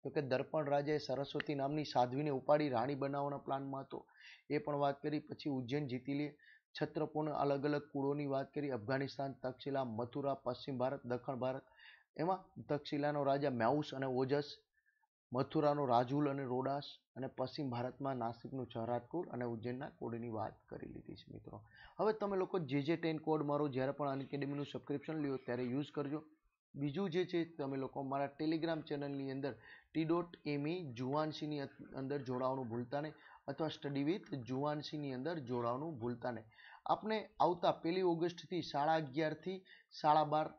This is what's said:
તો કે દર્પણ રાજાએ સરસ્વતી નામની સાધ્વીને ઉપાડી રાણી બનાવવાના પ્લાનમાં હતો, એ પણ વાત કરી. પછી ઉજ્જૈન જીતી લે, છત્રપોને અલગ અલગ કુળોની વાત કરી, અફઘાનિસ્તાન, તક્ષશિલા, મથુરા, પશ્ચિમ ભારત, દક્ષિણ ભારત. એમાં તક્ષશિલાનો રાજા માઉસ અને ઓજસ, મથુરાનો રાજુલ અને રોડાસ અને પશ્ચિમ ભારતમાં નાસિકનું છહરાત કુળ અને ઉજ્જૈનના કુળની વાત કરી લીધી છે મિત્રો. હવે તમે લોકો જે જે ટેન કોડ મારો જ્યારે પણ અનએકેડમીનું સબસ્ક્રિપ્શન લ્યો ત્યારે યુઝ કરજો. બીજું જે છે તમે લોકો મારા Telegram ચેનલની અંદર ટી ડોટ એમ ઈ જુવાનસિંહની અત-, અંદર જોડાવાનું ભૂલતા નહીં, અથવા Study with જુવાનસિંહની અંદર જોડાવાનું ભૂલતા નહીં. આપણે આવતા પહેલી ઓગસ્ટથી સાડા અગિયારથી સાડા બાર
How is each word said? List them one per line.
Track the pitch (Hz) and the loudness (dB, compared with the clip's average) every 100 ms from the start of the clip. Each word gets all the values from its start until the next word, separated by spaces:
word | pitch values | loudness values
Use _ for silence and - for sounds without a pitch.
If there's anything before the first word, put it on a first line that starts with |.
તો | 139 | -2
કે | 151 | -2
દર્પણ | 139 127 - 156 143 | 0 0 0 -2 2
રાજાએ | 143 143 151 | 2 4 0
સરસ્વતી | 151 156 139 147 - 143 | 0 -2 -2 -4 -2 -2
નામની | 135 151 143 | 0 0 0
સાધ્વીને | 131 123 131 151 | 2 2 2 0
ઉપાડી | 135 127 151 151 | -2 4 4 4
રાણી | 120 127 143 | 2 0 0
બનાવવાના | 139 143 143 139 | -2 0 -2 -4
પ્લાનમાં | 139 135 139 135 | -4 -4 -4 -8
હતો, | 131 - - - - - _ | -8 -12 -12 -20 -20 -20 _
એ | 147 | -2
પણ | 147 143 | 0 2
વાત | 143 139 | 2 2
કરી. | 151 151 | -2 -2
પછી | - 139 156 | -4 -6 -2
ઉજ્જૈન | 135 120 143 143 | -2 0 0 0
જીતી | 123 127 | -4 -2
લે, | 143 147 147 - - _ - | -2 -2 -6 -20 -20 _ -4
છત્રપોને | 151 - 151 151 156 | -4 -2 -2 0 0
અલગ | 147 139 139 147 | 2 4 4 4
અલગ | 147 | 2
કુળોની | 147 143 139 147 143 | 0 0 0 2 0
વાત | 135 139 | 0 -2
કરી, | - 143 | -4 -2
અફઘાનિસ્તાન, | 123 104 135 139 - 139 | -2 0 0 -2 -4 -6
તક્ષશિલા, | 131 127 131 143 135 | -4 -6 -6 -2 0
મથુરા, | 127 110 120 - 139 | 0 -2 -4 -2 0
પશ્ચિમ | 135 120 123 - 131 | 0 -2 -4 -4 0
ભારત, | 127 139 120 | 0 0 -2
દક્ષિણ | 123 135 131 | -4 -2 -2
ભારત. | 127 131 - - - - _ - | -2 -2 -8 -20 -20 -20 _ -2
એમાં | 165 185 - - | 0 0 -4 -16
તક્ષશિલાનો | 113 147 143 147 147 147 | -2 -2 0 0 2 2
રાજા | 139 143 143 | 4 4 2
માઉસ | 123 113 147 147 | 4 4 4 2
અને | 131 135 | -2 0
ઓજસ, | 123 131 143 143 - _ _ _ _ _ _ _ | 2 4 2 0 -8 _ _ _ _ _ _ _
મથુરાનો | 120 - 156 151 147 139 | -2 2 4 4 4 6
રાજુલ | 120 123 143 147 | 6 6 2 2
અને | 139 | 0
રોડાસ | 135 127 131 139 - - _ - | 0 0 0 -2 -4 -14 _ -8
અને | 131 | -8
પશ્ચિમ | - 131 - 139 | -2 -4 -2 -2
ભારતમાં | 120 127 123 139 131 | -2 -4 -2 -4 0
નાસિકનું | 117 117 127 135 117 117 | -2 -4 -8 -6 -6 -4
છહરાત | 113 120 120 | 0 -2 -2
કુળ | 160 185 | -6 -4
અને | 127 120 | -4 -2
ઉજ્જૈનના | 117 113 127 147 | -2 -4 -6 -8
કુળની | - 120 117 120 | -6 -6 -4 -4
વાત | 110 - - _ | -4 -4 -6 _
કરી | - - | -12 -10
લીધી | - - - | -12 -12 -14
છે | - | -14
મિત્રો. | - - 104 - - - - | -16 -14 -14 -16 -20 -20 0
હવે | 202 | 0
તમે | 214 202 190 | 2 0 0
લોકો | 185 196 | 0 0
જે | 147 143 | 2 0
જે | 139 165 | 2 2
ટેન | 165 160 | 2 0
કોડ | 156 156 | 2 2
મારો | 143 147 147 | 2 2 2
જ્યારે | 127 131 | 2 0
પણ | 135 143 | 0 -2
અનએકેડમીનું | 135 131 143 139 143 143 | -2 -4 -4 -2 -2 -4
સબસ્ક્રિપ્શન | 127 - 143 143 | -6 -4 -4 -2
લ્યો | 156 143 131 | -2 0 -2
ત્યારે | 127 120 | -2 -2
યુઝ | 127 131 143 | 0 0 -2
કરજો. | - 143 151 - _ _ _ _ 139 | -4 -4 -4 -8 _ _ _ _ -4
બીજું | 143 143 196 | -2 0 0
જે | 160 180 | 2 2
છે | 175 165 | 0 -2
તમે | - 139 135 | -2 -2 -2
લોકો | 135 - | -2 -4
મારા | 139 139 139 143 | -2 0 0 0
Telegram | 156 160 165 160 | 0 2 2 0
ચેનલની | 147 147 143 139 135 | -2 -4 -2 -4 -4
અંદર | 135 139 110 - - _ | -2 -4 -6 -14 -20 _
ટી | 151 160 | -2 2
ડોટ | 170 175 - 147 | 2 0 -6 -2
એમ | 147 147 | 0 0
ઈ | 180 156 | -2 -4
જુવાનસિંહની | 117 127 143 156 147 151 147 | -4 0 2 0 -2 -4 -4
અત-, | 139 - - 135 | -6 -10 -12 -8
અંદર | 135 143 | -4 -4
જોડાવાનું | 127 127 131 135 123 | -2 0 0 0 -2
ભૂલતા | 117 123 143 | -4 -2 -4
નહીં, | 151 147 - - - | -4 -10 -20 -16 -10
અથવા | 139 160 | -2 -2
Study | 151 143 139 | -2 -4 0
with | 139 196 - 139 | 2 0 -2 -8
જુવાનસિંહની | 117 131 147 151 143 156 143 | -2 0 0 -2 -4 -6 -4
અંદર | 127 139 170 | -4 -4 -4
જોડાવાનું | 120 123 120 123 160 139 | -2 0 2 0 -2 -4
ભૂલતા | 117 123 123 | -4 -2 -4
નહીં. | 113 - - - - - | -6 -10 -20 -20 -14 0
આપણે | 170 208 220 190 - | 2 2 -2 -2 4
આવતા | 156 175 175 | 4 6 4
પહેલી | - 165 180 | 4 2 4
ઓગસ્ટથી | 180 170 175 175 151 180 | 4 4 2 -2 -4 -4
સાડા | - 143 151 | 0 2 4
અગિયારથી | 160 147 131 156 156 185 190 - - _ | 4 2 0 0 0 -6 -8 -10 -20 _
સાડા | - 156 151 | 0 6 6
બાર | 151 151 151 | 6 2 0